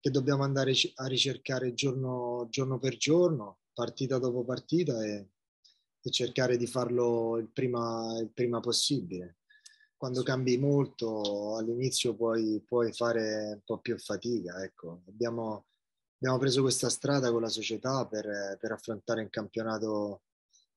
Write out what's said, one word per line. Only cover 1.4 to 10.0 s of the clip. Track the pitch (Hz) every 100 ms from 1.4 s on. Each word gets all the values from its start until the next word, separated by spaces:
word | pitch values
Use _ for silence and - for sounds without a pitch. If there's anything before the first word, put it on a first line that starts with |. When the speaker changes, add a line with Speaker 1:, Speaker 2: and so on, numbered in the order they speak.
| - 131 127
Speaker 1:
giorno, | 120 139 131 131 127 120 123 120
giorno | 135 131 131
per | 131 117
giorno, | - 165 175 147 101 - _
partita | - 117 - 135 131
dopo | 127 123
partita | 120 123 - 160 160 117 107
e, | 104 98 _ _ _ - _ _ _
e | -
cercare | - 120 123 127 123
di | 120
farlo | 127 120 120 120 117 113 117
il | 113
prima, | - 127 120 117 113 113 113
il | 110
prima | - 123 117
possibile. | 117 117 - 143 87 90 87 - _ - - _ _
Quando | _